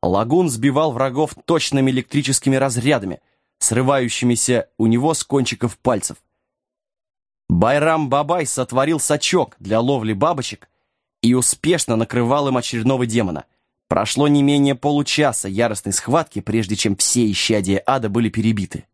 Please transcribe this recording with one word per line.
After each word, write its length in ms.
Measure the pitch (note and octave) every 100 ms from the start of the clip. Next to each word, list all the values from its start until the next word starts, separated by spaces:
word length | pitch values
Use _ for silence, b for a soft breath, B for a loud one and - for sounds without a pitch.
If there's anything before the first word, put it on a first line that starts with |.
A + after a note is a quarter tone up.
Лагун 460 | F2 F#2+ A2+ D#3+ F3+
сбивал 440 | A#2 C3+ C#3 D#3
врагов 420 | A#2+ C3+ B2+ C#3+ -
точными 460 | - E3+ - C#3 C3
электрическими 640 | B2+ B2+ C#3+ C3+ C3 - C3+
разрядами, 640 | C3+ A#2+ B2 C3+ F#2+ D#2+ _ _ _ _
срывающимися 1080 | - A2+ B2+ C#3 B2 - B2 A#2 - B2 - _
у 100 | A2+
него 280 | A#2 D3
с 80 | D#3+
кончиков 560 | - C#3 A#2+ A2+ A#2+ -
пальцев. 380 | - A2 - - _ _ _ _ _ _ _ _ _ _ _ _ _
Байрам 600 | F2 G#2+ C#3+ D3+ D#3+ C#3+
Бабай 380 | C#3 D3 F3 D3
сотворил 520 | - B2+ B2+ C#3 D#3+
сачок 580 | - D3 - F3+ C3 _
для 200 | F#2+ A2
ловли 340 | A#2+ C#3 A2
бабочек 540 | G2+ C#3+ D#3+ A#2+ G2+ - _ _ _ _ _
и 120 | A#2
успешно 600 | B2 B2 - D3+ E3+ - A2+
накрывал 520 | A2+ A#2+ A#2 C#3+ C#3
им 80 | B2+
очередного 500 | A#2+ A#2+ A2+ C3+ B2
демона. 380 | A2+ G2 D2+ - _ _ _ _
Прошло 380 | D#2+ G#2+ - D3
не 160 | C#3+
менее 320 | C#3 C#3+ C#3
получаса 760 | C3 D3 D3 C#3+ - D3 C3+ G2
яростной 440 | F#2+ A#2 G#2 -
схватки, 480 | G2 - D3 D3+ G2+
прежде 360 | - A2 G2 G#2+
чем 200 | A2 G2
все 340 | - B2 A2
исчадия 520 | G2 - A2 F#2+ G2 -
ада 220 | C3+ A2
были 220 | G2+ A2+
перебиты. 560 | G#2 G#2+ G#2+ F#2 - -